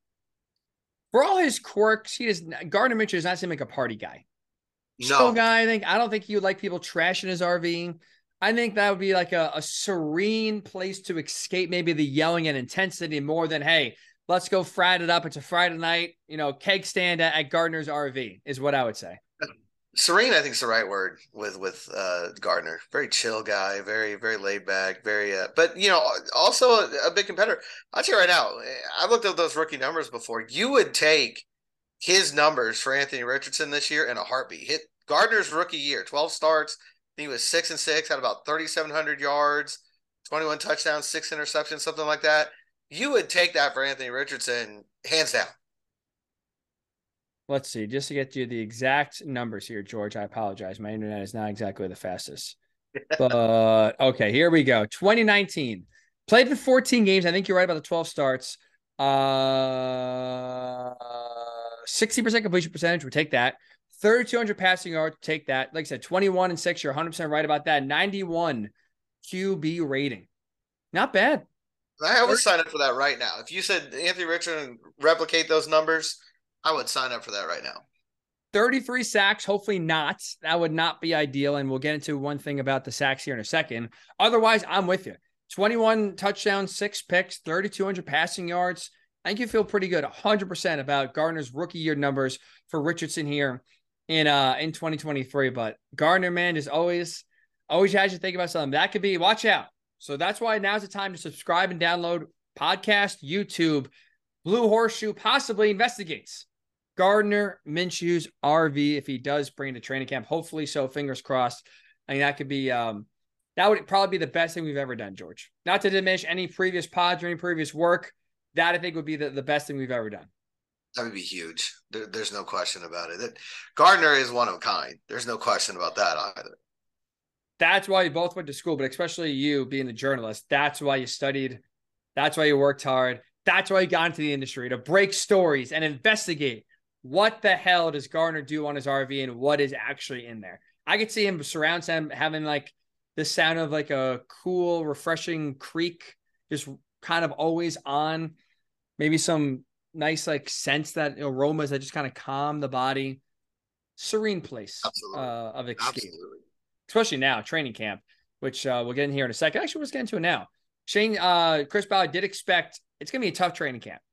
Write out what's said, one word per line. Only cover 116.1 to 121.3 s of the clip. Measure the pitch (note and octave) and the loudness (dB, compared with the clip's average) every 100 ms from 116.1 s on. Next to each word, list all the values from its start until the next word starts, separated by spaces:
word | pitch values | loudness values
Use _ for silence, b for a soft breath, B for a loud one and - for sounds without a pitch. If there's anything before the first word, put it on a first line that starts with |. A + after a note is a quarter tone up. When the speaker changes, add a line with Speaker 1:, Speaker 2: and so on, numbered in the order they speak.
| F#3 E3 | 0 -2
Speaker 1:
any | F3+ F3 | -4 -4
previous | - F#3 F3+ D#3+ | -2 -2 -2 -4
pods | - F3 F3 | 0 0 0
or | F3 | -4
any | E3+ | -4
previous | F3 E3 D3+ | -4 -2 -4
work. | D3 E3+ F3 - _ _ _ _ | 0 2 2 -2 _ _ _ _
That, | D#3 E3+ | 0 0
I | F3 | 0
think, | F3 E3 | -4 -8
would | |
be | D3+ D3+ | -6 -6
the, | D3 | -6
the | C3+ | -6
best | C3 D3 C#3+ | -2 -2 -2
thing | C#3 | -8
we've | B2+ | -4
ever | B2 A2 | -4 -6
done. | G2+ - _ _ _ _ _ _ | -10 -18 _ _ _ _ _ _
Speaker 2:
That | - | -10
would | A#2 | -8
be | G2 | -8
huge. | F2+ | -10